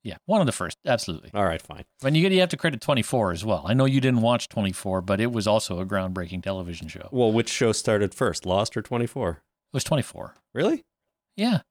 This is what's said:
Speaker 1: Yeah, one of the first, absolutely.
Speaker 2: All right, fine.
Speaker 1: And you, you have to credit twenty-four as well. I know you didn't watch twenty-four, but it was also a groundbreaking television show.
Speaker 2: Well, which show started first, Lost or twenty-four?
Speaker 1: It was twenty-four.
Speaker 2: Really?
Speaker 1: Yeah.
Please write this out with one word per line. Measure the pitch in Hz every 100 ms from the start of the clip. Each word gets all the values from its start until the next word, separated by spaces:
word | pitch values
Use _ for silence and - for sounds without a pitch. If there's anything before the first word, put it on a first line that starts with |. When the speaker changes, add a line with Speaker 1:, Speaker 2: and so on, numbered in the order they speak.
Speaker 1:
Yeah, | 104 -
one | - 214
of | 143
the |
first, | - 87 -
absolutely. | - 120 - 80 -
Speaker 2:
All | 104
right, | 95 82
fine. | - 73 - _
Speaker 1:
And | 135 160
you, | 190
you | 185
have | 180
to | 151
credit | 165 127
twenty-four | - 131 - 127 98
as | 85
well. | 107 87
I | 92
know | 127
you | 135 135
didn't | 131 120
watch | 113 120 -
twenty-four, | - 98 - 98 92
but | 90 98
it | 117
was | 117 104
also | 107 - 90
a |
groundbreaking | 95 98 92 92 85 90
television | 98 95 87 82 82
show. | 90 -
Speaker 2:
Well, | 127 113
which | 113 113
show | - 117
started | 107 - 104 98
first, | - 117 -
Lost | 92 95 110
or | 113
twenty-four? | - 120 120 139 95
Speaker 1:
It | 82 _ _ _
was | 135
twenty-four. | - 143 - - - - _
Speaker 2:
Really? | 117 196 320 - _ _ _ _ -
Speaker 1:
Yeah. | 233 190 -